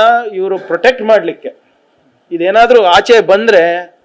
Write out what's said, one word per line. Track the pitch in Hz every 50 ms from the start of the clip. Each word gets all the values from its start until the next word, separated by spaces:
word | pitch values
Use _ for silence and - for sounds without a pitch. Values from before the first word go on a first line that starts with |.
| 220 233 240 240 240 214
ಇವರು | 202 185 190 190 190 185
ಪ್ರೊಟೆಕ್ಟ್ | - - 170 170 - 247 254 -
ಮಾಡ್ಲಿಕ್ಕೆ | 208 220 220 196 165 165 - - - - - _ _ _ _ _ _ _ _ _ _ _ _ _ _ _
ಇದೇನಾದ್ರೂ | 175 165 170 185 202 226 233 233 254 233
ಆಚೆ | 202 180 175 196 202 - 233 220
ಬಂದ್ರೆ | 175 156 190 202 226 226 208 175 165 170 170 180 175 175 _ _